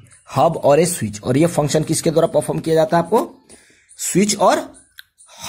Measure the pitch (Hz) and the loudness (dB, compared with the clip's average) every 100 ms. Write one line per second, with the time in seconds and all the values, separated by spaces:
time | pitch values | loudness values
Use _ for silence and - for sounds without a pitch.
0 | - - - 131 139 - 131 143 175 - | -20 -20 -8 0 0 2 2 4 2 -2
1 | 107 - 107 131 170 160 147 156 147 160 | -8 -6 -2 0 2 0 0 -2 -2 -2
2 | 170 156 165 147 147 151 160 160 156 170 | 0 2 2 0 -2 -6 0 0 2 0
3 | 170 226 349 - _ - _ _ _ - | 0 -2 -2 -12 _ -20 _ _ _ -12
4 | - 175 208 - 190 320 - - _ _ | -4 0 0 2 0 0 -4 -18 _ _
5 | - _ _ - | -20 _ _ -12